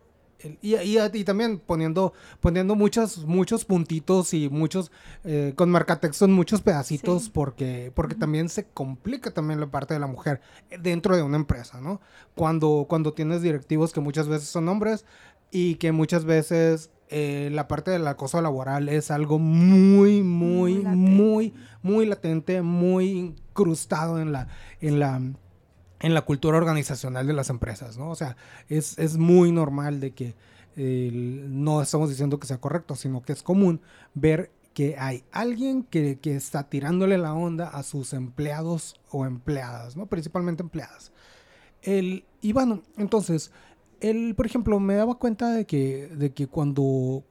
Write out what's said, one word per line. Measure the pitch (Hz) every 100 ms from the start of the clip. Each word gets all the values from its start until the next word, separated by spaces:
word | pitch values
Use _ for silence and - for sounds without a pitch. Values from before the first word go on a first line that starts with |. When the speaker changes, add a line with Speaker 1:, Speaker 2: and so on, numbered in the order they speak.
| _ _ _ _
Speaker 1:
el, | 156 151
y, | 202 214
y, | 202 220 214
y | 220
también | 196 202 233 196
poniendo, | - 165 160 160 190 - - -
poniendo | 175 175 185 214
muchos, | 208 233 220 175 156
muchos | 180 180 226 -
puntitos | 185 160 160 - 185 175
y | 165 143
muchos, | 143 160 190 175 - - -
eh, | 180 151 143 135
con | 175
marcatexto | 175 - 165 165 - 196
en |
muchos | 190 170 208
pedacitos, | - 151 139 151 - 180
Speaker 2:
Sí. | -
Speaker 1:
porque, | - 139 - 131 123 127 127
porque | 156 110
Speaker 2:
Ujú. |
Speaker 1:
también | 156 156 165
se | - 202
complica | - 135 131 196 269 208
también | 175 151 151
la | 147
parte | 139 135
de | 151
la | 139
mujer | 127 - 139 _ - - 180
dentro | 175 170 170 185
de |
una | 147 147
empresa, | 151 123 120 123
¿no? | 135 196 _ - - -
Cuando, | 160 160 151 151 143
cuando | 165 156
tienes | 151 156 170
directivos | 170 147 127 156 160
que | 160
muchas | 147 143 151
veces | 151 147
son | 175 165
hombres | 208 208 220 - - - _ _
y | 190 175 160
que | 165
muchas | 160 156 175 160
veces, | 160 151 165 165 160 160 _ -
eh, | 151 147 143 143
la | 151 147
parte | 147 -
del | 180 156
acoso | 139 135 170
laboral | 165 135 131 139 143
es | 151 147
algo | 147 151 156
muy, | 160 165 180 190 190 196 202 208
muy, | 190 175 170 180 180
Speaker 2:
Muy | 190
latente. | 190 180 185
Speaker 1:
muy, | 196 214 214 220 - - -
muy | 180 214 220
latente, | 202 165 160 151 185
muy | 170 175 180 185 185
incrustado | 190 180 156 - - 190 160 - 156 165 165
en | 156
la, | 139 123 - - -
en | 156 147
la, | 139 131 127 135 - _ _ _ _ -
en | 160
la | 160 151
cultura | 143 160 160
organizacional | 165 156 139 131 135 127 135
de |
las | 151 131
empresas, | 123 - 101 117 113
¿no? | 151
O | 165
sea, | 147 120 - - -
es, | 151 156 -
es | 160 160
muy | 165 180 175
normal | 170 151 139 147 143
de | 135
que, | 131 123 113 _ _ _ -
eh, | 131 127 123 120 123 135 139
no | 135 147 151
estamos | 156 151 151
diciendo | 131 143 143
que | 123
sea | 127
correcto, | 139 165 - 135
sino | 135 127
que | -
es | 143
común | - 185 190 165 - - -
ver | 143 156 156 - _ _
que | - 143 143
hay | 135 123 -
alguien | - 240 226 269 262
que, | - 165 147 135
que | 151 139
está | - 147 139
tirándole | 139 139 180 190 190
la | 160
onda | 156 170 165 170
a | 143
sus | 135 147 123
empleados | 135 127 123 147 147 160 170 - - _
o | 139 131
empleadas, | 123 127 143 123 117 120 135
¿no? | 202
Principalmente | 175 160 185 175 165
empleadas. | 175 - 107 - - _ _ - _ _ _ _
El, | - 196 185 185 - _
y | 208
bueno, | 240 254 208 - -
entonces, | 202 220 180 165 - - _ _ _ -
el, | 214 220 233 220
por | 226
ejemplo, | 254 226 208
me | 196
daba | 202 220 240
cuenta | 240 214 240
de | 226 214
que, | 147 135 135 143
de | 156 143
que | 135 139
cuando | 165 143 139 135 131 127 135 -